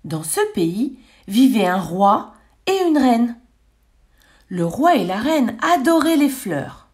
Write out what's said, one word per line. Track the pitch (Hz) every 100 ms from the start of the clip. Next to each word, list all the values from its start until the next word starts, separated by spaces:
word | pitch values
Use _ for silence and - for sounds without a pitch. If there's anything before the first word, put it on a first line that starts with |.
Dans | 156 156
ce | 156 - 415
pays | - 170 190 277 - _ _ -
vivait | 208 262 214 180
un | 185
roi | 165 180 202 214 - - _ _ -
et | 381 349
une | 302
reine. | 254 233 240 - _ _ _ _ _ _ _ _ _ _ _
Le | 180 170
roi | 202 330 302
et |
la | 175 190
reine | 269 311 233 -
adoraient | 311 339 262 330 302 320
les | 285
fleurs. | 262 202 147 - - _